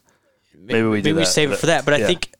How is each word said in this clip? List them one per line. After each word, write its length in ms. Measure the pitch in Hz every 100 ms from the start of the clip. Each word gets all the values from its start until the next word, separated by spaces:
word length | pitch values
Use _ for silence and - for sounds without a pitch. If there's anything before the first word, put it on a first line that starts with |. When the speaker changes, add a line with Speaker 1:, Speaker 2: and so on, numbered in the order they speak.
| _ _ _ _ _ 76
Speaker 1:
May-, 180 | 95 117
Speaker 2:
Maybe 120 | 113
we 120 | 107
do 80 | 123
Speaker 1:
maybe 80 | 160
we 40 |
Speaker 2:
that. 80 | 160
Speaker 1:
save 200 | - 147
it 60 | 127
for 80 | 151
that. 200 | 156 147
But 100 | 143
I 20 |
Speaker 2:
Yeah. 100 | 104
Speaker 1:
think, 240 | 180 -